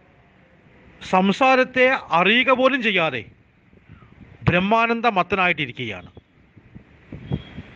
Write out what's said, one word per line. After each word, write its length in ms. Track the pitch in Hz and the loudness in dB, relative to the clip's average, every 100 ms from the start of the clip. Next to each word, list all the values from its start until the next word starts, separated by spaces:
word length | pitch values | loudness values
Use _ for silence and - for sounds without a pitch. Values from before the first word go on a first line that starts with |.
| _ _ _ _ _ _ _ - - - - | _ _ _ _ _ _ _ -20 -20 -20 -2
സംസാരത്തെ 880 | 190 196 190 262 254 254 254 254 254 - | 0 2 2 2 2 2 2 2 0 0
അറിയുക 400 | 160 180 233 254 | 2 2 2 2
പോലും 320 | 254 254 269 | 2 2 0
ചെയ്യാതെ 420 | 226 185 160 127 101 - _ _ _ _ _ - - - - - | 0 0 -2 -4 -10 -20 _ _ _ _ _ -20 -20 -20 -20 -4
ബ്രഹ്മാനന്ദ 640 | 117 170 196 226 233 233 240 | 0 0 2 0 0 0 0
മത്തനായിട്ടിരിക്കുകയാണ്. 1040 | 196 175 196 180 156 131 123 117 90 85 - _ _ _ - - - - - - - - - - - - | 0 0 0 0 -2 -6 -8 -12 -12 -16 -20 _ _ _ -20 -20 -20 -20 -20 -20 -18 -10 -10 -10 -20 -20